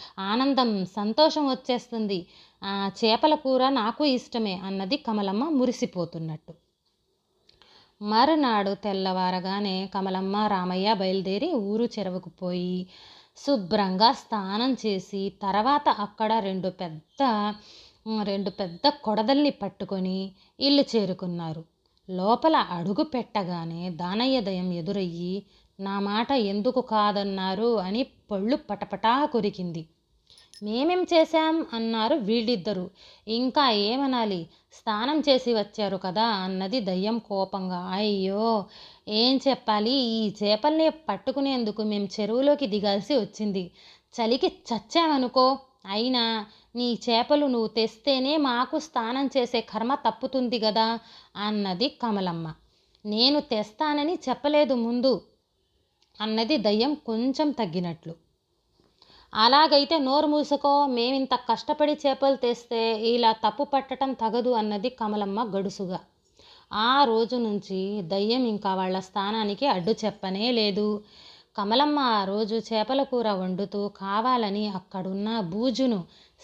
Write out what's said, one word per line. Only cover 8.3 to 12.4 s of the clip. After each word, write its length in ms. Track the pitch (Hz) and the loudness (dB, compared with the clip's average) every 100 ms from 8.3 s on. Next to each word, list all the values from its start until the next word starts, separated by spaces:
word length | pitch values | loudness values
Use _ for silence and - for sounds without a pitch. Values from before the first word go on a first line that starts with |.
| 311 262 208 196 | 4 4 2 0
తెల్లవారగానే 1160 | 196 208 196 190 185 185 185 185 196 208 185 190 196 | -2 -4 -2 0 0 0 0 -2 -2 -2 -4 -4 -4
కమలమ్మ, 420 | 190 185 190 202 | -4 -2 -2 0
రామయ్య 560 | 214 190 180 185 202 | 0 0 0 0 0
బయలుదేరి 600 | 208 190 190 185 202 339 | 2 0 -2 -2 -2 -2
ఊరు 300 | 277 202 220 240 214 | -2 -2 -2 -2 -2
చెరువుకు 300 | 185 180 165 | -6 -6 -10
పోయి 580 | - | -10